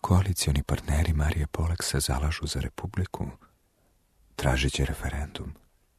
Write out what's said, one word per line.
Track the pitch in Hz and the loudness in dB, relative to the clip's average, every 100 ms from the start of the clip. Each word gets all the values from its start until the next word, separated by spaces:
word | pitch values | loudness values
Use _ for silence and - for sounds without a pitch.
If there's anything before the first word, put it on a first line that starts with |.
Koalicioni | - 92 92 90 - 71 | 6 4 4 0 2 2
partneri | 73 69 - 73 80 | 2 -2 0 0 2
Marije | 78 73 80 71 | 2 2 2 -2
Polek | - 82 85 | -2 -2 -2
se | - 69 | -2 -2
zalažu | - 67 76 78 - | 0 0 0 -2 -4
za | 67 | -4
republiku. | 64 - 92 - 92 - - - - _ _ _ _ _ _ _ _ - | -4 -6 -8 -4 -4 -4 -8 -8 -20 _ _ _ _ _ _ _ _ -2
Tražit | 69 64 65 | 2 2 2
će | - 67 | 2 -2
referendum. | - - 71 73 - - - _ _ _ | -2 -6 -4 -6 -8 -12 -12 _ _ _